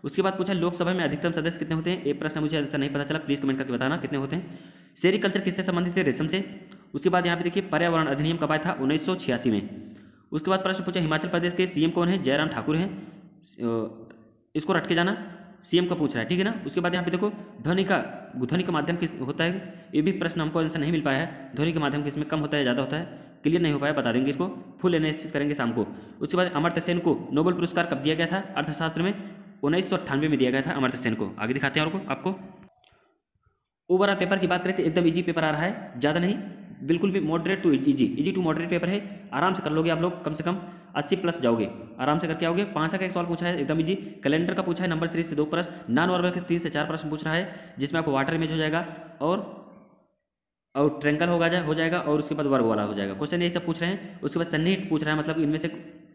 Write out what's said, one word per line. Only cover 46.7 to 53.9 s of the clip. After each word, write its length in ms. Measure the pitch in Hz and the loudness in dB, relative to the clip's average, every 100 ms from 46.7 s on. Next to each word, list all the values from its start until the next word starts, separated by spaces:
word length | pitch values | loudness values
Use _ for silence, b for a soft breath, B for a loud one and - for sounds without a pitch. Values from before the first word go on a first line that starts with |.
| 147 156 | -2 -2
प्रश्न 240 | 160 156 | -2 -4
पूछ 160 | 151 160 | -4 -2
रहा 80 | |
है, 400 | 160 190 - - - | -2 -2 -10 -16 -6
जिसमें 200 | 139 165 | -2 0
आपको 120 | 156 | 2
water 240 | 135 139 165 | 2 2 0
image 160 | 160 | 0
हो 60 | 160 | 0
जाएगा 380 | 156 160 170 - - - | 0 0 -4 -10 -16 -4
और, 440 | 147 190 - - - - - _ _ _ _ _ _ _ _ 139 | 0 0 -4 -14 -20 -20 -20 _ _ _ _ _ _ _ _ 2
और 220 | 147 147 | 2 2
triangle 260 | 147 151 170 | 0 2 2
होगा 200 | 170 165 | 4 2
जा-, 180 | 180 156 | 2 0
हो 80 | |
जाएगा 260 | 156 160 175 | 0 2 0
और 200 | 143 151 | 2 0
उसके 160 | 147 151 | 0 -2
बाद 100 | 143 | 2
वर्ग 200 | 135 113 | 4 4
वाला 160 | 107 | 2
हो 120 | 104 | 0
जाएगा। 200 | 101 98 | -2 -4
क्वेश्चन 280 | 98 147 175 | -4 -2 0
यही 100 | 175 | 0
सब 140 | 175 170 | 0 -2
पूछ 160 | 160 | -2
रहे 80 | |
हैं। 320 | 170 | -2